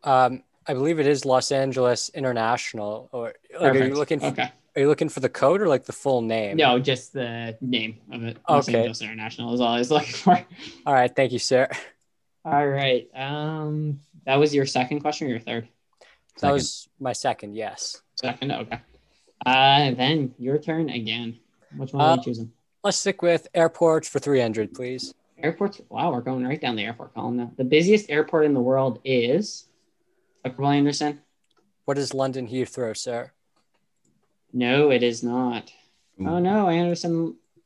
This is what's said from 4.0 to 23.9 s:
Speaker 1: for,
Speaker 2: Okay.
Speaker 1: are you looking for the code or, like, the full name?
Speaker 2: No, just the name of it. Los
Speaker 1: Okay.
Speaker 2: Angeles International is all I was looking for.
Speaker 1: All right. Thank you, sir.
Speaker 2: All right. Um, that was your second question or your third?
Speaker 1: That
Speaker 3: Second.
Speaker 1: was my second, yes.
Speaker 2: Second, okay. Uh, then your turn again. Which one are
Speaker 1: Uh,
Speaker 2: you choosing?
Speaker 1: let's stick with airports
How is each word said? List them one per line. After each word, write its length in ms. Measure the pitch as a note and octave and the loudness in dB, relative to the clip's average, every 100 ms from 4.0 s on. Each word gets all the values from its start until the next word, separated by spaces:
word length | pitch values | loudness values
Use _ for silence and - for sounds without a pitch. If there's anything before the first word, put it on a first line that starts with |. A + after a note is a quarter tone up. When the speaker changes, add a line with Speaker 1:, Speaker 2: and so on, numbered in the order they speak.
| D3 D#3 | -2 -2
Speaker 1:
for, 60 | C#3+ | -2
Speaker 2:
Okay. 240 | C3+ B2 - _ - | -4 -6 -8 _ 0
Speaker 1:
are 60 | |
you 60 | C#3 | 2
looking 220 | D3+ D#3+ | 2 0
for 120 | - | -2
the 80 | C3 | -6
code 300 | - C3+ F#3 | 2 2 4
or, 60 | G3+ | 2
like, 180 | C3+ - | 0 -2
the 60 | |
full 300 | A#2 C#3+ B2+ | -8 -2 0
name? 340 | A2+ A2+ G#2 B2+ | 0 -2 -2 2
Speaker 2:
No, 200 | D3 B2 | 2 2
just 360 | C3+ B2+ - | 0 -4 -6
the 440 | C#3 A#2+ A#2 A#2 A2+ | -10 -8 -8 -10 -10
name 360 | C3 B2 A2 A2 _ | -4 -4 -4 -10 _
of 120 | B2 | -10
it. 140 | A#2 A2+ - | -10 -10 0
Los 220 | D3 C3+ | 2 2
Speaker 1:
Okay. 80 | A#2 | 0
Speaker 2:
Angeles 240 | A#2 A2+ | 0 -2
International 540 | G#2+ A2 A2 - A#2+ A#2+ | -12 -10 -12 -10 -6 0
is 60 | |
all 80 | A#2+ | 0
I 60 | A#2+ | 0
was 100 | B2 | 2
looking 240 | D3+ D3 | 2 0
for. 320 | - - F3+ - - - - - | -2 2 2 2 -18 -18 -12 0
Speaker 1:
All 80 | |
right. 200 | C#3 B2 - | 4 4 2
Thank 160 | C3 | 0
you, 80 | A#2+ | 0
sir. 280 | - B2+ C3+ - - _ _ _ _ _ F3 | 2 2 2 -2 -14 _ _ _ _ _ -2
Speaker 2:
All 220 | D3 D3 | 0 0
right. 420 | C#3 C#3 B2+ - C3 | 0 2 0 -2 -12
Um, 840 | C3+ D3 D3+ D#3 D3+ D3+ D3+ C#3+ _ - - | -8 -6 -6 -6 -6 -4 -4 -6 _ -14 -2
that 80 | C3+ | 2
was 180 | D3 | 4
your 140 | C#3+ C3+ | 2 0
second 320 | - B2+ D3 | -2 -2 -2
question 260 | D3 D3 D3+ | -4 -4 -4
or 40 | |
your 80 | A2+ | -6
third? 280 | A2+ A#2 A2+ _ _ _ _ _ _ - | -6 -8 -8 _ _ _ _ _ _ -4
Speaker 1:
That 40 | |
Speaker 3:
Second. 120 | D3 | 0
Speaker 1:
was 360 | C#3+ B2 - - _ | 2 0 -8 -18 _
my 140 | C3 | -6
second, 420 | A#2+ C#3 A2+ G#2 G#2 | -4 -4 -4 -8 -10
yes. 460 | G#2 - - - _ - | -10 -8 -12 -12 _ -10
Speaker 2:
Second, 360 | B2+ B2 C3 | -8 -6 -6
okay. 280 | - A2+ A#2+ _ _ _ _ _ _ - | -6 -8 -12 _ _ _ _ _ _ 0
Uh, 460 | C3 C3+ C#3 C#3+ | 4 6 6 4
then 440 | B2+ B2+ D#3+ C3+ - | 2 0 0 -2 -6
your 220 | B2 D3 | -2 -2
turn 300 | D3 D#3+ D#3+ | -2 -2 -2
again. 500 | A#2+ G#2+ A2+ A#2 A#2 _ _ _ D3 | -4 -6 -6 -8 -12 _ _ _ -12
Which 160 | C3 | -8
one 100 | C#3 D3+ | 2 4
are 60 | |
Speaker 1:
Uh, 40 | E3 | 4
Speaker 2:
you 60 | |
choosing? 280 | - A#2+ A2+ _ _ _ | 0 -8 -10 _ _ _
Speaker 1:
let's 140 | G3+ F#3 | -4 -2
stick 240 | - F#3+ | -2 0
with 260 | F3 E3 - | 2 2 0
airports 540 | - E3 D#3+ E3 | 2 2 4 4